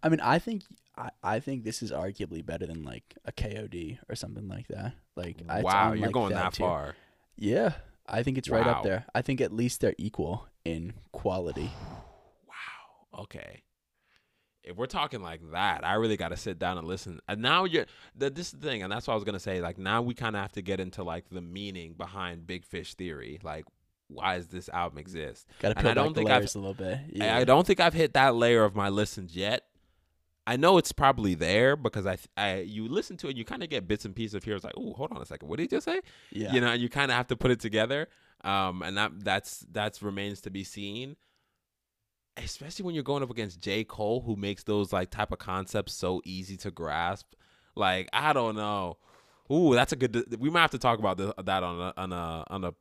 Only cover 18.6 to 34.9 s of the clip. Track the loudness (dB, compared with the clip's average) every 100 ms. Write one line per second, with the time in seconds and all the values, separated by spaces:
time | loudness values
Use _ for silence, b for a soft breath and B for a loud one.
18.6 | -4 -4 -2 -4 0 0 0 -6 -4 -4
19.6 | -4 -6 -2 0 0 -4 -4 -4 -6 -8
20.6 | -4 -4 -4 -6 -6 -6 -8 -12 -10 -8
21.6 | -8 -8 -12 -12 -12 -8 -8 -8 -10 -10
22.6 | -8 -10 -10 -8 -8 -8 -10 -12 -10 -10
23.6 | -12 _ _ _ _ -4 -2 -2 -4 -10
24.6 | -6 -2 -2 -4 -12 -8 -8 -10 -20 -2
25.6 | 0 4 4 4 2 2 4 4 4 -4
26.6 | -6 -4 -4 -4 -6 -4 0 4 8 8
27.6 | 8 6 6 6 4 6 6 8 8 8
28.6 | 8 4 2 2 2 0 -10 -4 -2 -2
29.6 | _ _ _ _ _ _ _ _ -2 4
30.6 | 8 8 6 4 6 6 2 2 4 6
31.6 | 6 4 0 -2 -4 -4 -6 -2 0 0
32.6 | -4 -6 -4 -4 -4 -8 -8 -6 -6 -8
33.6 | -4 -4 0 -2 -2 -6 -6 -6 -4 -4
34.6 | -4 -8 -8